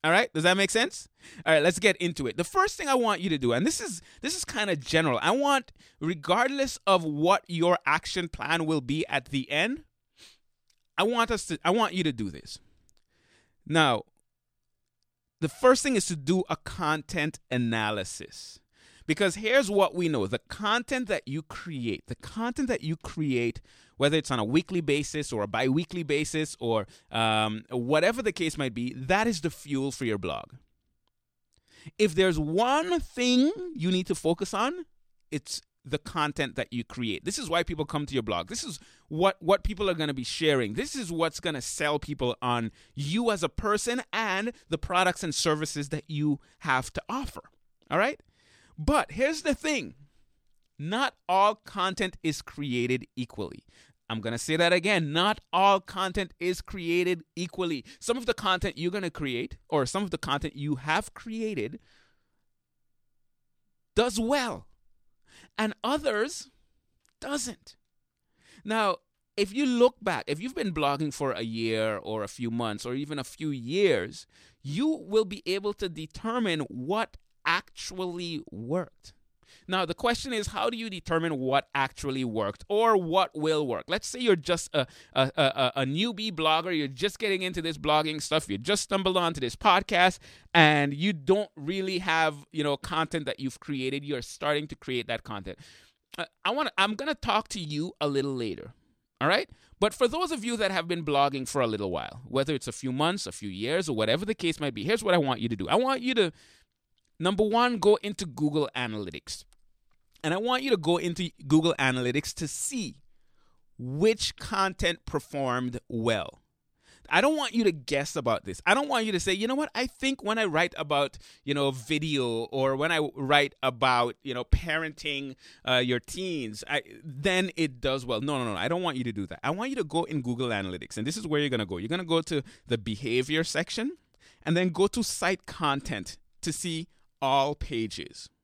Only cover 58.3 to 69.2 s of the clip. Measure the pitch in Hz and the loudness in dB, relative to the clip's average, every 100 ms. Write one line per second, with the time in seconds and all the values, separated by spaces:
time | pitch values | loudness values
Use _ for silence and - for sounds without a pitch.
58.3 | 240 208 185 202 - 170 202 180 - 143 | -2 0 0 -2 -2 -4 -2 -6 -6 -4
59.3 | 120 - - _ 151 135 190 202 165 - | -4 -6 -10 _ 0 2 -2 -4 -4 -2
60.3 | 143 156 143 143 131 143 165 214 - 233 | -2 -4 -6 -4 -4 0 -2 -2 -14 -12
61.3 | 220 220 180 110 185 _ _ _ _ _ | -6 -4 -4 -6 -8 _ _ _ _ _
62.3 | _ _ _ _ _ _ _ _ _ _ | _ _ _ _ _ _ _ _ _ _
63.3 | _ _ _ _ _ _ - 240 208 226 | _ _ _ _ _ _ 0 0 0 0
64.3 | 285 247 107 - _ _ _ _ _ _ | 0 0 -6 -12 _ _ _ _ _ _
65.3 | - - - 214 - 226 294 285 214 262 | -20 -14 -4 -4 -2 -2 0 0 0 -2
66.3 | - - _ _ _ _ _ _ _ 262 | -6 -14 _ _ _ _ _ _ _ -6
67.3 | 285 240 196 - - _ _ _ _ _ | -4 -6 -12 -18 -20 _ _ _ _ _
68.3 | _ _ - 202 220 208 180 _ _ | _ _ -16 -4 0 0 -2 _ _